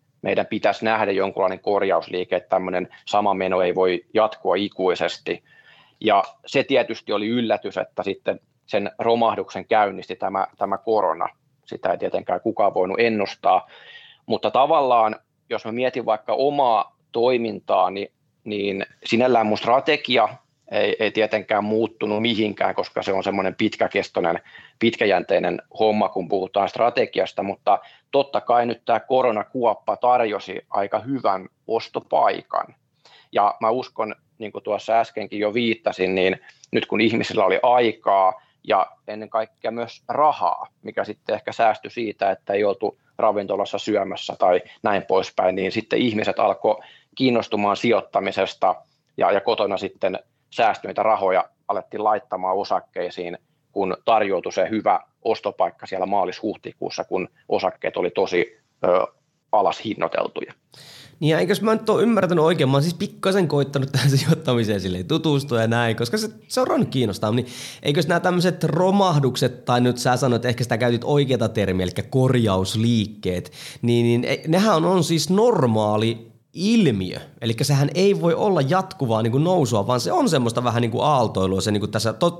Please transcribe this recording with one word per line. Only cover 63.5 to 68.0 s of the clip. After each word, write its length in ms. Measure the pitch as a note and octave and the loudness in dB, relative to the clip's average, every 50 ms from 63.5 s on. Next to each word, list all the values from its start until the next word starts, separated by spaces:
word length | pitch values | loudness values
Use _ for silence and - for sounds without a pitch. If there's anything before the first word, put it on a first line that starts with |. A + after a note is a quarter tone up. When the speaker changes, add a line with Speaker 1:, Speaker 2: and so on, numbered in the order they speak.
| D3 C#3+ C#3 C#3+ - C3+ C3 C#3+ | 2 0 0 0 -2 -4 -2 0
Speaker 2:
tähän 180 | - B2+ B2+ C#3+ C3+ | 0 2 2 4 4
<laughs> 20 | C3+ | 4
sijoittamiseen 640 | - D3+ D#3+ - - B2+ B2 A#2+ A2 G#2 G#2 G2 | 4 2 0 0 0 0 0 2 2 0 0 0
silleen 260 | F2+ F#2 F2+ F2+ F2+ | -2 -2 -4 -4 -2
tutustua 540 | E2+ C3 D#3+ - D#3+ C#3+ C3+ C#3 C3+ A#2+ A2+ | -2 -2 0 2 2 0 0 0 0 0 0
ja 60 | A2+ | 2
näin, 300 | A2+ A#2 A#2+ A#2 A2+ A2 | 2 2 2 2 0 0
koska 200 | A2+ A#2+ A#2 G#3+ | -2 -2 -2 -2
se, 120 | A3 A3 A3 - - - - | -4 -4 -6 -10 -14 -12 -6
se 120 | - B3+ | -2 0
on 60 | C4 | 0
ruvennut 240 | F4+ E4+ C#4+ - - | 2 2 0 0 0
kiinnostaa, 400 | - C3+ A#2+ G#2 F2+ - A2+ G#2+ | 0 0 -2 -2 -2 -2 -2 0
niin 160 | A2+ A#2+ A#2 - - - - - - - | 0 0 -2 -4 -8 -14 -16 -16 -14 -6
eikös 260 | - C#3+ D3 - | -2 0 0 2